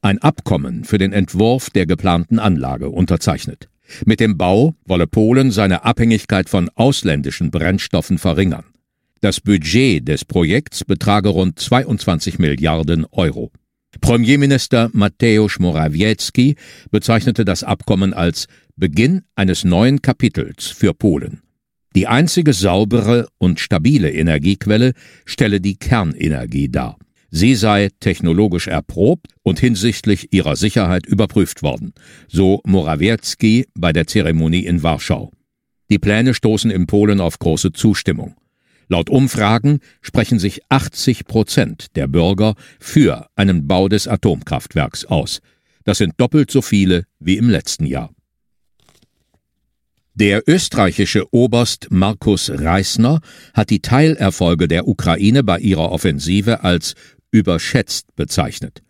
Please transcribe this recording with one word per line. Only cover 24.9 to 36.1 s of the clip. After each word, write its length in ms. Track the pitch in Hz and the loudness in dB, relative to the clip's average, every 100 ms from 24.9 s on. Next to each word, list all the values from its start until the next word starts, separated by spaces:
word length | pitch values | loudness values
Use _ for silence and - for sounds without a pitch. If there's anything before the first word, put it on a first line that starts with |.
| 123 - - - | -2 -14 -20 -16
stelle 340 | - 117 101 | -2 0 0
die 160 | 95 92 | -2 -6
Kernenergie 960 | - 120 82 - 78 73 60 65 69 | -2 0 0 -2 -4 -4 -4 -4 -2
dar. 300 | 64 60 - - _ _ | -4 -6 -10 -20 _ _
Sie 240 | 80 107 127 | 0 2 4
sei 340 | 107 104 101 _ | 2 2 0 _
technologisch 680 | - 90 85 85 107 87 - | -4 0 0 2 2 0 -2
erprobt 600 | 80 - 82 104 170 _ _ | -4 -4 0 2 2 _ _
und 160 | - 87 | -4 0
hinsichtlich 680 | 123 104 110 107 - 98 - | 0 2 -2 -2 -2 -2 0
ihrer 240 | 95 73 69 | 0 0 -2
Sicherheit 500 | 107 117 92 92 - | 0 0 0 -2 -2
überprüft 560 | 98 104 - 90 - | -2 0 0 -2 -2
worden, 320 | 76 60 55 - - - - | -6 -6 -10 -16 -20 -20 -6
so 340 | 85 95 98 - | 0 2 2 2
Morawiecki 1040 | 95 78 80 92 113 - - 113 113 131 - | 0 0 0 0 0 -6 -2 2 2 0 -4
bei 160 | 85 | -2
der 160 | 80 80 | 0 0
Zeremonie 580 | 107 87 80 80 87 85 | -2 0 0 0 0 0
in 160 | 87 | -2
Warschau. 500 | 80 73 - 67 - _ _ _ _ _ _ | -2 -4 -4 -6 -6 _ _ _ _ _ _
Die 80 | 104 | 0
Pläne 340 | 104 | 2